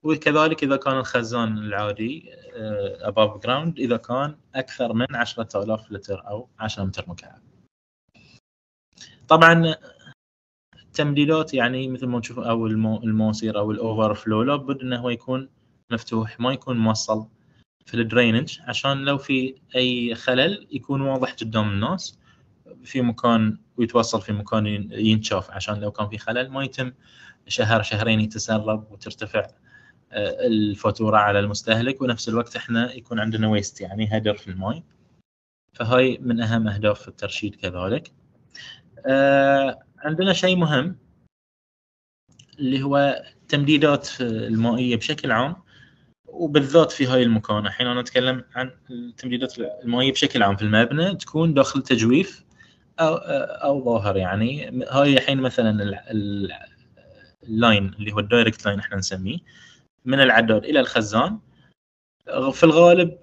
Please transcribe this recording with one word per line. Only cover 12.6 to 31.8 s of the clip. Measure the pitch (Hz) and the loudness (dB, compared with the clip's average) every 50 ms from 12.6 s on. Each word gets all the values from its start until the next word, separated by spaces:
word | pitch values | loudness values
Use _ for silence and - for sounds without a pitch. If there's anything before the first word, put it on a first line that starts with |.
| 113 | 0
المو-، | 110 110 110 110 110 113 110 | 0 0 0 0 0 -2 -2
المواسير | 117 110 107 110 110 110 107 107 113 110 107 104 | -2 -2 0 2 2 0 0 -2 -4 -4 -2 -2
أو | 104 107 | -2 -2
الأوفرفلو | 110 104 117 113 110 110 110 107 104 104 - 107 107 107 | -2 -4 -4 -4 0 0 0 0 0 -2 -2 -2 0 0
لابد | 117 135 143 143 131 135 139 131 | 0 0 -2 -2 -4 -6 -8 -8
إنه | 127 127 127 | -6 -8 -8
هو | 120 123 123 | -4 -4 -6
يكون | 120 117 _ - 127 131 135 131 _ _ _ _ _ _ _ _ | -6 -6 _ -6 -6 -6 -6 -10 _ _ _ _ _ _ _ _
مفتوح، | 117 113 - - 113 113 110 110 - - | -8 -8 -8 -4 -4 -4 -4 -4 -6 -4
ما | 120 127 | -4 -4
يكون | 135 131 - 135 127 117 | -4 -4 -6 -6 -2 0
موصل | 110 110 110 110 - - 110 107 110 - _ _ _ _ _ _ _ _ _ _ _ | 2 2 2 0 -2 -4 -4 -4 -4 -12 _ _ _ _ _ _ _ _ _ _ _
في | - - | -8 -4
الدرينج، | 117 117 110 110 123 120 117 113 117 151 - - - | -4 -4 0 2 2 4 4 2 0 0 -4 -10 -14
عشان | - - 120 - - 139 139 135 139 | -12 -10 -10 -4 -2 -2 -2 -2 -2
لو | 143 143 135 | -2 -4 -4
في | 139 - 139 131 127 131 131 _ _ _ - | -2 -2 -2 -2 -2 -4 -8 _ _ _ -2
أي | 127 127 123 123 123 120 120 113 | -2 0 0 0 -2 -4 -4 -6
خلل | 117 - - 127 127 135 170 202 202 - _ | -4 -2 0 2 2 2 0 0 -6 -10 _
يكون | - 127 - - 139 139 | -12 -12 -6 -4 -4 -2
واضح | 139 135 135 131 127 - | -2 -2 -2 -2 -4 -4
قدام | - - 117 113 110 110 107 104 | -6 -10 -10 -4 -2 0 0 0
الناس | 101 98 110 117 185 185 - - - _ _ _ _ _ _ _ _ _ _ - - - - | 0 -2 -2 -2 -4 -6 -8 -12 -16 _ _ _ _ _ _ _ _ _ _ -20 -20 -20 -20
في | - - 135 | -6 -2 0
مكان | 123 120 113 - - 120 117 113 110 110 107 - _ _ _ | 0 0 -2 0 2 2 4 4 2 0 -2 -4 _ _ _
ويتوصل | - 120 110 - 120 113 - - 107 | -2 -2 2 2 0 2 2 -2 -4
في | - - | -4 -4
مكان | 110 101 104 - 113 107 104 | -6 -6 -4 -4 -2 -2 -2
ين-، | 104 107 104 101 110 | -2 -4 -6 -8 -10
ينشاف، | 110 107 107 110 110 107 110 - 107 95 90 - | -6 0 2 2 2 2 0 -2 -4 -4 -4 -6
عشان | - 101 - - 104 104 | -10 -10 -8 -8 -8 -6
لو | 104 104 | -6 -8
كان | 101 - 107 104 | -6 -6 -8 -8
في | 110 107 | -8 -10
خلل | - - 113 123 127 135 | -10 -6 -4 -4 -6 -6
ما | 135 135 135 | -6 -8 -8
يتم | 131 131 - 131 127 127 _ _ _ _ - - - - _ _ | -8 -6 -8 -8 -8 -8 _ _ _ _ -20 -20 -20 -20 _ _
شهر | - - - 120 107 113 110 | -10 -2 -2 2 2 2 2
شهرين | 107 - 113 104 110 110 110 110 | 2 0 -2 -2 0 2 2 2
يتسرب | 107 107 - 110 - - 110 107 107 107 107 107 107 - | 2 -2 -4 -8 -4 -2 -2 -2 0 -2 -4 -4 -6 -12
وترتفع، | 101 - - 107 - _ - - - 107 98 - - _ _ _ _ - - _ _ _ _ _ | -20 -16 -16 -16 -12 _ -12 -4 -4 -4 -4 -4 -12 _ _ _ _ -20 -20 _ _ _ _ _
آه، | - 107 104 90 - - - | -8 -6 -6 -6 -4 -2 -2
الفاتورة | 123 113 107 107 104 101 101 - 110 104 - 110 107 107 | 0 2 2 0 -2 -4 -2 -2 -2 -2 0 0 2 4
على | 107 104 104 101 101 | 4 4 4 2 2
المستهلك، | 101 104 104 - - - 110 113 | 0 -2 -4 -6 -2 -2 0 0